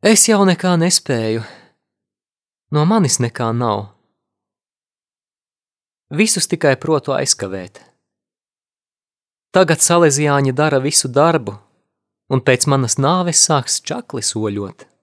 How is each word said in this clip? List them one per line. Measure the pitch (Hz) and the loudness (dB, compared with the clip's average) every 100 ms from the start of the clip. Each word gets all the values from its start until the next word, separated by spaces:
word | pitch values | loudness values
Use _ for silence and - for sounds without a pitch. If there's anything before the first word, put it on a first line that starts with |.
Es | 202 220 - | 4 4 4
jau | 214 196 | 4 4
nekā | 175 185 170 | 2 0 2
nespēju. | 170 180 - 123 110 113 113 - _ _ _ _ _ _ _ _ _ _ _ | 2 0 -2 -4 -2 -4 -6 -18 _ _ _ _ _ _ _ _ _ _ _
No | 147 156 | 0 2
manis | 220 151 - | 2 2 0
nekā | 120 - 117 117 | -4 -4 -4 -2
nav. | 120 104 104 _ _ _ _ _ _ _ _ _ _ _ _ _ _ _ _ _ _ _ _ _ _ | -2 -4 -6 _ _ _ _ _ _ _ _ _ _ _ _ _ _ _ _ _ _ _ _ _ _
Visus | 147 220 - - | -2 0 0 -4
tikai | 160 151 131 | 0 0 0
protu | - 151 - | 0 -2 -2
aizkavēt. | 131 - - 98 95 90 - _ _ _ _ _ _ _ _ _ _ _ _ _ _ _ _ _ | -4 -2 -4 -4 -10 -12 -18 _ _ _ _ _ _ _ _ _ _ _ _ _ _ _ _ _
Tagad | 185 175 165 | 0 2 2
saleziāņi | - 175 165 139 151 143 139 | 2 4 4 2 0 2 0
dara | 131 151 143 | 0 0 0
visu | 139 - 139 | 0 -2 0
darbu, | 127 151 156 101 101 _ _ _ _ _ _ _ | 2 2 2 -4 -14 _ _ _ _ _ _ _
un | 131 | -2
pēc | 127 127 - | 2 0 2
manas | 135 123 - | 0 0 -2
nāves | 139 180 175 165 - | 0 0 0 0 2
sāks | 151 123 - | 0 -2 -8
čakli | - 247 - 127 | -6 -12 -10 -8
soļot. | - 110 107 101 98 - - _ | -6 -4 -4 -6 -10 -14 -20 _